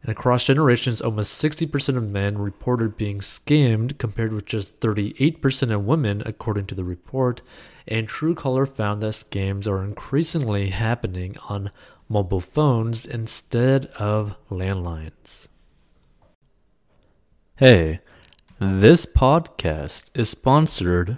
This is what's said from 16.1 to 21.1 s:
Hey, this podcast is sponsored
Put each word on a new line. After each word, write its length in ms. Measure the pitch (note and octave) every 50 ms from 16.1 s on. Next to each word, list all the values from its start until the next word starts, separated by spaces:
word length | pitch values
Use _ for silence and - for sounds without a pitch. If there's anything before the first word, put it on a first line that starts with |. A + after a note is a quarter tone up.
| _ _ _ _ _ _ _ _ _ _ _ _ _ _ _ _ _ _ _ _ _ _ _ _ _ _ _ _ _
Hey, 440 | - C3+ C3 A#2+ F#2 E2 D#2 D#2 - _ _ - - - - _ _ _ _ - -
this 460 | G2 F#2+ F#2+ F#2+ G2+ A2+ E3+ E3+ -
podcast 1040 | - _ - C3+ B2+ D3 E3+ E3 - - - - E2+ D#2 D#2 C#2+ D2 - - - - _
is 160 | - A#2 -
sponsored 880 | - _ - B2+ C3+ D3 D#3 D#3+ - - F#2+ F2 F2 F2+ F2 F2